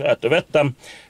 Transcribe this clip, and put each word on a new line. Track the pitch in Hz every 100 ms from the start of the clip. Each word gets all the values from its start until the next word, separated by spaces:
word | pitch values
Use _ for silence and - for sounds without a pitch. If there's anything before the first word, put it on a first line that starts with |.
| 143 117
vettem. | 117 165 - 156 143 123 - - -